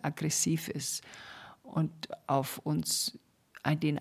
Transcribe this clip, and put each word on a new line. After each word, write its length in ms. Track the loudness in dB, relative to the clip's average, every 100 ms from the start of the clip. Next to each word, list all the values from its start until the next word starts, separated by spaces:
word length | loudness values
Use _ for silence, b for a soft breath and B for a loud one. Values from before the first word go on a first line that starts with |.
aggressiv 640 | -2 -2 0 2 2 2 0
ist 360 | -4 -4 -6 -8 B B B B B
und 280 | -4 2 2 0 -12 -8 2
auf 320 | 2 2 -2
uns 580 | 0 0 2 0 0 -6 _ _ _ -4
ein-, 160 | 2 4
den 180 | 4 2